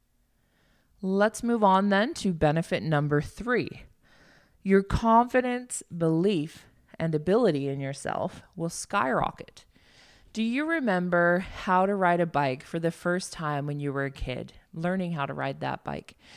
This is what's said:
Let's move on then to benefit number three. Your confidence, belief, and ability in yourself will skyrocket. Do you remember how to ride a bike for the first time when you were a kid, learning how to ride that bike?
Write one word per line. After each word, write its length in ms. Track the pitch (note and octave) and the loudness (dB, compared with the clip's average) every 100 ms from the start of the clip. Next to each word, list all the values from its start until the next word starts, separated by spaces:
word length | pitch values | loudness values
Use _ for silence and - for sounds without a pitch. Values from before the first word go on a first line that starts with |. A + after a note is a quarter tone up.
| _ _ _ _ _ _ _ _ _ _ | _ _ _ _ _ _ _ _ _ _
Let's 400 | F#3+ G3 G#3+ - | 0 2 2 0
move 220 | A#3 A#3 | -2 4
on 260 | G3+ F#3+ G3+ | 6 6 4
then 240 | G3 B3 - | 2 2 -2
to 180 | G3 | -2
benefit 500 | D#3+ D3+ E3 - F3+ | 2 2 2 0 -2
number 380 | D#3 D3 D3 D3 | 0 0 2 0
three. 640 | C#3+ - A#3 A#3 - - - _ _ _ _ _ _ _ | -2 -6 -2 -2 -4 -10 -20 _ _ _ _ _ _ _
Your 220 | F#3+ G3 | 2 4
confidence, 960 | G3 - A3+ A3+ B3 B3+ B3 B3 B3 - - E3+ | 4 0 6 6 6 2 0 -4 -6 -12 -10 -2
belief, 680 | E3 D#3+ G3 F3 D#3 - - _ _ - | 2 2 2 0 -2 -10 -20 _ _ -6
and 160 | E3 D#3 | -2 0
ability 520 | D#3 A3 A3 C#3+ C#3 | 2 4 4 2 -2
in 120 | C#3 | -4
yourself 640 | C#3 C#3 - - F#3 - - F3 | -6 -6 -6 -4 -4 -8 -16 -8
will 140 | E3 | -8
skyrocket. 960 | - - G3+ B3+ F#3+ - - - - - _ _ _ - _ _ | -8 -4 -2 0 0 -2 -4 -18 -20 -20 _ _ _ -20 _ _
Do 100 | A3 | -4
you 220 | A3+ B3+ D#4 | -2 -2 -2
remember 760 | E4 A#3+ F3+ F3+ F3 F3 F3 | -2 0 0 2 4 4 4
how 460 | F#3+ - - F#3 G3 | 0 -6 0 2 2
to 100 | G3+ | 2
ride 260 | F3+ E3+ | 2 2
a 40 | E3 | 0
bike 380 | C#3+ C#3 C3+ | 0 -2 -2
for 160 | - E3 | -8 -4
the 120 | E3 | -4
first 420 | - F3 F3+ - | -2 -4 -4 -6
time 320 | - D3+ C#3+ C#3+ | -8 -4 -4 -4
when 140 | D3 | -6
you 120 | C#3+ | -4
were 140 | C3+ C#3 | -4 -4
a 60 | |
kid, 420 | C3+ C3 B2+ - - _ | -6 -8 -8 -10 -16 _
learning 400 | D#3+ F3 F#3+ F3 | -6 -4 -2 -4
how 120 | D#3+ C#3 | -4 -6
to 80 | |
ride 260 | C#3 C3+ D3 | -4 -6 -6
that 240 | C3+ C3+ | -6 -6
bike? 320 | - - - - - | -8 -10 -12 -20 -20